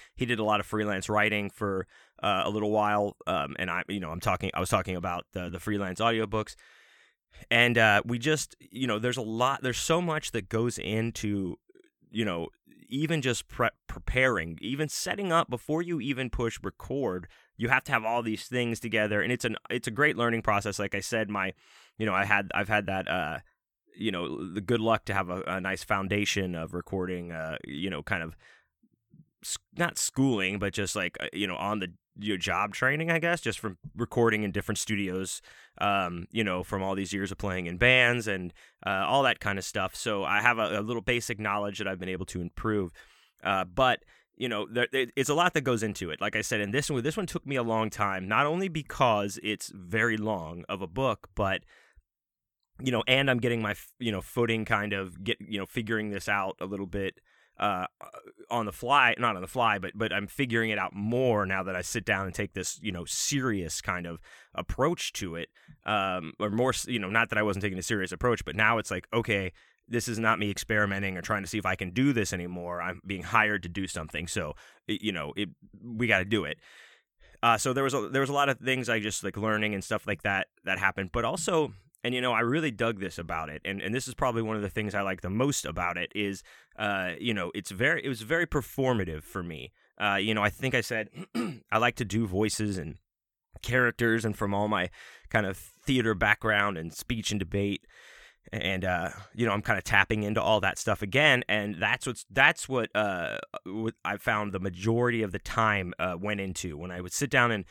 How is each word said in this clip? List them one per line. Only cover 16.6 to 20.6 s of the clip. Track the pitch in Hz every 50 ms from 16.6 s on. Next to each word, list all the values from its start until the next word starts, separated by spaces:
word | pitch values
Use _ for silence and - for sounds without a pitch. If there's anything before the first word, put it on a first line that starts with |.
record, | - 98 - _ - - 127 143 131 104 92 92 90 - - - _ _ _ -
you | 113 117
have | 131 131 -
to | -
have | 139 117 110
all | 110 117 120
these | 117 113 110 101 -
things | - 123 127 120 117 117 -
together. | - 117 101 110 107 104 104 104
And | 90 107 123
it's | 123 -
an, | 120 110 - _ -
it's | 110 123 - -
a |
great | 110 120 147 151 120
learning | 98 120 120 117 113 -
process. | - 104 101